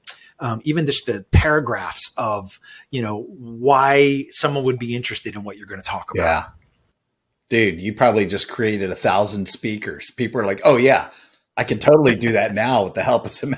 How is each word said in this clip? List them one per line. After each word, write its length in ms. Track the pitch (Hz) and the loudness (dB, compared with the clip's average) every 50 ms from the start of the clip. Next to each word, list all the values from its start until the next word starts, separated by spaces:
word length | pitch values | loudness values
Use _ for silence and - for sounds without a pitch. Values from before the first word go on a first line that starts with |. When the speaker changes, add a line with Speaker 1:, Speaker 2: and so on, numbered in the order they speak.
| - - - - _ _ _ - | -12 -12 -12 -12 _ _ _ -8
Speaker 1:
um, 200 | 139 120 113 113 - | -6 -6 -6 -4 -4
even 220 | 151 151 170 156 | -2 -2 0 0
just 200 | 139 - - - | -2 -2 -2 -2
the 180 | 123 107 101 95 _ | -4 -6 -6 -2 _
paragraphs 840 | - - - 156 151 151 147 120 110 95 92 85 - - - - - | 4 4 4 4 2 0 0 -2 -4 -6 -6 -8 -6 -4 -6 -4 -4
of, 440 | - 120 110 104 101 95 95 - - _ - - - - _ | -4 -4 -4 -4 -4 -6 -10 -18 -20 _ -20 -20 -20 -14 _
you 120 | 139 127 | -6 -4
know, 240 | 113 107 107 104 120 - | -4 -4 -6 -6 -10 -12
why 960 | 202 135 120 117 117 117 123 139 139 131 135 139 139 143 143 139 139 135 - - | -16 -18 -16 -16 -8 -2 2 4 4 6 6 6 6 6 6 4 2 0 -4 -6
someone 340 | - - - 147 143 139 131 | -4 -2 -2 -2 -2 0 0
would 140 | 131 127 120 | 0 0 -2
be 180 | 120 117 120 | -4 -6 -6
interested 380 | 120 120 - 120 - - 110 98 | -6 -6 -6 -8 -8 -10 -10 -12
in 100 | 101 101 | -12 -12
what 140 | 101 98 104 | -14 -14 -16
you're 80 | 101 | -16
gonna 160 | 98 98 95 | -16 -14 -10
talk 300 | - - 101 92 87 - - | -8 -8 -8 -8 -8 -6 -2
about. 100 | 90 85 | 0 0
Speaker 2:
Yeah. 200 | 82 80 82 - - - _ _ _ _ _ _ _ _ _ _ _ _ _ _ _ _ _ _ - | 2 0 0 -2 -8 -14 _ _ _ _ _ _ _ _ _ _ _ _ _ _ _ _ _ _ -2
Dude, 320 | 117 117 110 98 82 82 | 0 2 2 2 0 -4
you 120 | 90 110 104 | -6 -6 0
probably 320 | - 135 120 104 110 101 | 2 4 4 4 4 2
just 220 | 87 101 95 - - | 0 -2 -4 -4 -6
created 420 | - - 117 107 107 101 98 92 | -4 -4 -2 -2 -2 -2 -4 -6
a 40 | 87 | -4
thousand 520 | - - 113 92 98 107 101 101 101 95 | -2 0 2 2 2 2 0 -2 -4 -4
speakers. 640 | - - - - 113 107 104 101 92 87 87 - - | -4 -4 -4 -4 -6 -6 -6 -8 -10 -10 -10 -10 -10
People 300 | - - 123 110 123 127 | -6 -6 -4 -4 -2 -2
are 60 | 104 | -2
like, 160 | 98 98 - - | -2 0 2 4
"Oh, 120 | 156 135 | 4 6
yeah, 340 | 120 123 135 - - - - - - - _ _ _ _ _ _ | 6 6 4 4 4 0 -4 -12 -20 -20 _ _ _ _ _ _
I 80 | - 120 | -4 -4
can 140 | - 113 104 | -2 -4 0
totally 380 | - 143 151 156 147 127 117 | 4 6 6 6 6 4 2
do 160 | 92 113 117 | 2 2 0
that 220 | 113 101 104 110 101 | 2 2 2 0 0
now 300 | 107 110 127 131 110 98 | 0 0 2 2 2 0
with 100 | 90 - | 0 -2
the 80 | 95 | -2
help 220 | 92 127 123 110 - | 0 0 0 0 0
of 60 | 101 | -4
some 240 | - - - 143 127 | -6 -6 -4 -6 -6